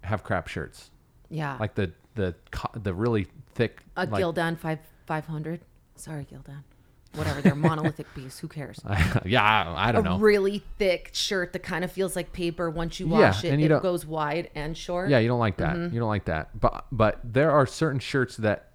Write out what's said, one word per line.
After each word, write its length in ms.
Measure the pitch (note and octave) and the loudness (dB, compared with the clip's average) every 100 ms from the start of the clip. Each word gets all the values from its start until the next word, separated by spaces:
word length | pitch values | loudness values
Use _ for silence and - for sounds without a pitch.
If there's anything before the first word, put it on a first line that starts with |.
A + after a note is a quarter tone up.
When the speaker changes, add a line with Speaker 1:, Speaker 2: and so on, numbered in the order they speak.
Speaker 1:
have 220 | - G#2 | -2 -4
crap 240 | - F#2 - | -2 -4 -4
shirts. 440 | - D2 - - _ _ _ _ | -8 -8 -12 -20 _ _ _ _
Speaker 2:
Yeah. 280 | D#3+ D3 B2+ | -6 -6 -4
Speaker 1:
Like 160 | G#2+ - | -4 -2
the, 160 | F#2+ - _ - | -4 -6 _ -4
the 200 | F#2 E2+ _ | -4 -4 _
co-, 180 | - - A#2+ | -10 -8 -6
the 140 | G2 | -6
really 340 | F2 A#2 A2 F#2 - - | -2 0 0 -2 -10 -16
thick, 280 | - A2+ - - - | -2 -2 -2 -12 -6
Speaker 2:
A 80 | F3+ | -2
Speaker 1:
like 160 | G#2 | 0
Speaker 2:
Gildan 340 | F3 E3+ E3 E3 | 0 0 -2 -4
five, 220 | E3 D#3 - _ - | -6 -6 -10 _ -8
five 200 | D#3 D3+ | -6 -6
hundred. 360 | D3+ D#3 E3+ - _ _ - | -8 -6 -10 -12 _ _ -20
Sorry, 300 | - D3+ C3+ | -12 -12 -12
Gildan. 380 | C#3 C#3 C#3+ C#3 _ _ _ _ D3+ | -16 -18 -18 -20 _ _ _ _ -6
Whatever, 260 | D3+ C#3+ | -4 4
they're 120 | E3 | 4
a 20 | C#3+ | 4
Speaker 1:
<laughs> 140 | D#3+ | 2
Speaker 2:
monolithic 440 | D#3 D#3 - - | 2 0 -2 -12
piece. 260 | - C3 - | -12 -14 -12
Who 80 | D#3 | -12
cares? 320 | D#3 C#3 - - G2+ | -10 -12 -12 -4 0
Speaker 1:
<laughs> 220 | E2 - F2+ | 2 0 2
Yeah, 480 | A#2+ G#2 G#2+ E2 E2+ | 4 6 6 2 0
I 160 | G#2+ | 2
don't 140 | A#2 - | 4 2
Speaker 2:
A 40 | |
Speaker 1:
know. 60 | F#3+ | 4
Speaker 2:
really 420 | G#3+ G#3 G3 G3+ - - | 4 4 2 -2 -8 -2
thick 320 | G3 F3 - | 0 0 -4
shirt 400 | - - G3 F3 | -6 -2 -2 -4
that 60 | F3+ | -6
kind 200 | - E3+ | -6 -4
of 80 | F3+ | -4
feels 240 | F3+ F#3+ F3+ | -2 -2 -2
like 180 | E3+ | -6
paper. 360 | - E3+ E3 E3+ | -4 -4 -2 -4
Once 300 | D#3+ E3 - | -2 -6 -4
you 80 | D#3+ | 2
Speaker 1:
Yeah, 60 | G#3 | 6
Speaker 2:
wash 240 | D3 F#2+ | 6 6
it, 60 | - | 0
Speaker 1:
and 100 | C#3 | 2
you 40 | D#3 | 4
Speaker 2:
it 40 | |
Speaker 1:
don't 120 | D3+ | 4
Speaker 2:
goes 240 | F#3 F3 D#3 | 2 -2 -4
wide 440 | D#3 D3 D#3+ F3 D3+ | -4 -2 -4 -6 -8
and 220 | D3+ D#3 | -8 -8
short. 320 | - F3 F3+ | -6 -4 2
Speaker 1:
Yeah, 100 | C3+ | 4
you 80 | A2+ | 4
don't 120 | B2 | 2
like 180 | A2+ F#2 | 0 0
that. 180 | D2+ - | -2 -2
Speaker 2:
Mm-hmm. 180 | F3 | -2
Speaker 1:
You 60 | A#2 | -2
don't 80 | A#2 | 0
like 160 | G#2 - | -2 -2
that. 340 | D#2 - - | -4 -4 -2
But, 260 | B2 - - | -2 -2 -10
but 280 | A#2 G#2+ - | 2 2 2
there 280 | B2 A#2 D#3 | -2 2 4
are 140 | D3 C3 | 4 4
certain 340 | - D#3+ C3+ | 2 0 0
shirts 380 | - C#3+ B2 - | -2 0 0 0
that 340 | G#2+ G2+ - | 0 0 -6